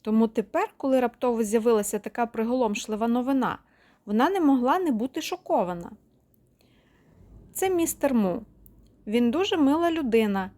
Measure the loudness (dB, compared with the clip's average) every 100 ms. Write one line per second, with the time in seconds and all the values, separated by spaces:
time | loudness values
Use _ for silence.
0 | 0 2 2 0 -4 -2 -4 _ 0 0
1 | 0 -2 -2 -2 0 0 4 2 2 -6
2 | -6 -4 -4 -2 -2 0 0 -2 -6 -4
3 | 0 0 0 0 0 -4 _ _ _ _
4 | -4 0 2 4 2 4 2 0 0 -2
5 | -4 -6 -8 -10 -2 0 0 -4 -10 -18
6 | _ _ _ _ _ _ _ _ _ _
7 | _ _ -20 -20 -18 -4 -2 0 -2 -2
8 | 0 2 0 -2 -10 _ -20 -20 _ _
9 | -4 0 0 0 0 2 2 4 0 0
10 | 0 2 2 -2 -6